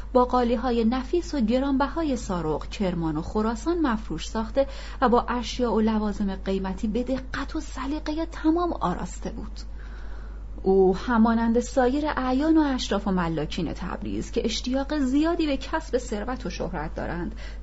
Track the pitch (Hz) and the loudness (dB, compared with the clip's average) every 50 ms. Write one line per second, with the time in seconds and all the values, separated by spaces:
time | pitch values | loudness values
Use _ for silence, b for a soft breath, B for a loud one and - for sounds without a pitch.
0 | B B - 254 247 247 254 247 247 233 247 226 247 262 240 233 226 220 254 262 | B B 4 4 4 6 4 2 4 4 2 2 2 0 2 2 4 2 2 0
1 | 254 - - 349 330 - - 294 226 202 240 254 269 277 277 262 285 269 - 330 | 0 0 0 0 0 0 0 0 2 4 4 2 2 2 2 2 2 0 0 0
2 | 330 294 262 220 - - 190 175 160 156 151 143 - - - - 208 180 170 170 | 0 0 0 -2 -2 -2 -2 -2 0 0 -2 -2 -4 -6 -4 -2 -2 0 0 0
3 | 165 160 151 151 175 - - 214 214 220 233 220 - 320 349 359 311 269 220 214 | -2 0 -2 -2 -4 -2 -2 0 0 0 -2 -2 -2 -2 0 2 2 2 0 -2
4 | - - 160 160 - - - 220 226 220 - 269 277 269 B B B B B B | -2 -4 -6 -6 -6 -4 -4 -4 -4 0 0 0 0 0 B B B B B B
5 | 277 254 226 233 - - 240 247 226 220 - - 247 233 196 220 220 220 220 214 | 4 4 6 4 4 2 -2 -4 -4 -4 -2 0 0 2 4 4 4 4 2 2
6 | 214 214 202 - 208 196 190 185 - 196 196 196 190 190 190 - - 220 190 240 | 0 0 0 0 -2 -2 -2 -2 -2 -2 -2 0 -2 -2 -4 -2 -2 -2 0 -2
7 | 247 254 262 254 - - - 277 277 - - 320 302 - - - 262 269 294 302 | -2 0 -2 -4 -4 -6 -6 -6 -6 -4 -4 -6 -6 -6 -8 -6 -4 -4 -4 -2
8 | - - 302 320 330 330 - - - 311 320 339 359 349 - - - - 277 - | -2 -2 -2 -2 -2 -4 -4 2 2 4 4 4 2 0 0 0 -2 -2 -2 -2
9 | 208 180 - - - 247 226 226 202 - - - - B B B B B B B | -4 -6 -8 -8 -8 -8 -6 -6 -8 -8 -10 -10 -10 B B B B B B B
10 | B B B B B B B B B B - - - 190 190 190 190 185 190 185 | B B B B B B B B B B -10 -2 2 4 6 8 8 6 4 2
11 | - - 247 226 220 233 226 233 233 233 226 240 240 - - 277 254 247 254 294 | 0 2 4 6 6 6 4 4 2 2 2 2 0 2 2 2 4 4 2 2
12 | 302 302 277 - 254 254 254 254 294 320 320 320 302 285 262 247 - - 214 202 | 0 0 -2 0 0 0 2 2 4 6 6 6 6 4 2 0 0 0 0 0
13 | - 208 185 180 175 165 165 151 151 156 - - 165 - - - - - - - | 2 2 2 2 2 0 0 0 -2 -2 -2 -4 -4 -4 -4 -4 -6 -6 -6 -6
14 | 202 220 95 107 - - - 233 - 226 220 - - 247 254 269 269 269 294 302 | -6 -4 -4 -4 -6 -4 -2 -2 -2 0 -2 -4 -4 -2 -2 -2 -2 -2 -2 0
15 | 269 247 262 294 311 330 339 339 320 302 269 269 - - - 320 320 - 233 233 | 0 2 2 2 2 2 2 2 0 0 0 -2 -2 -4 -4 -4 -2 -2 -2 -2
16 | - - 220 208 208 247 262 247 - 214 - - - - 190 160 151 160 - - | -2 -2 -4 -6 -4 -6 -6 -6 -6 -6 -6 -4 -6 -4 -4 -4 -4 -6 -6 -6
17 | - - 143 175 170 214 - B B B B B | -6 -4 -4 -4 -4 -6 -6 B B B B B